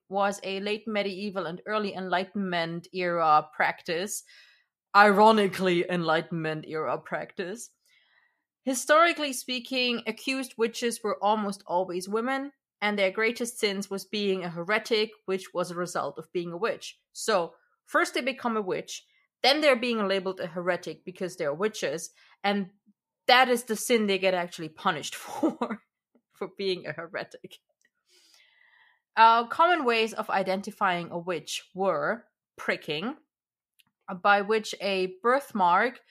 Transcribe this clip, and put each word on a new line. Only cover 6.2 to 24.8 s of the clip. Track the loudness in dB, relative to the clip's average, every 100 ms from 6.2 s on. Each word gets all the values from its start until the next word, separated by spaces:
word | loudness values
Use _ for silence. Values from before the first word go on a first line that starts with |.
| 0 -4 -4 -4 -6
era | -4 -2 -4
practice. | -6 -8 -8 -10 -8 -10 -14 _ _ _ _ _ _ _ _ _
Historically | -4 -4 4 6 6 2 -4
speaking, | -6 -6 -8 -4 -2 0 -2 -4
accused | -6 -4 -4 -6 -2
witches | -2 -2 -4 -4
were | -6 -2
almost | 0 0 -2 -8 -4
always | -2 -2 -6 -4
women, | -4 -2 -4 -6 -14 _ _
and | -2 0
their | 0
greatest | 0 -2 -2 -6 -2
sins | -2 -2 -6
was | -10
being | -6 -2 -2 -2
a | -4
heretic, | -8 -2 -2 0 0 0 -6 -6
which | -6 -4
was | -6 -4
a | -4
result | -6 -4 -6 -8
of | -8
being | -6 -6
a | -4
witch. | -4 -4 -10 -18 _
So | -8 0 0 0 -8 _ _ _
first | 0 2
they | 0
become | -4 -4 -2
a | -2
witch, | -2 -4 -6 -14 -16 _ _ _
then | 2 4
they're | 4 4
being | 2 0 0
labeled | 0 -2 -6
a | -8
heretic | -4 -2 -2 -6 -12 -14
because | -8 -8 -4
they're | -4
witches, | -2 -4 -2 -4 -4 -8 _ _ _
and | -2 -2 -4 _ _ _ _ _ 6
that | 6 6
is | 2
the | -2 -6
sin | 0 2 2
they | 2
get | 2
actually | 0 -4 -8 -12
punished | -4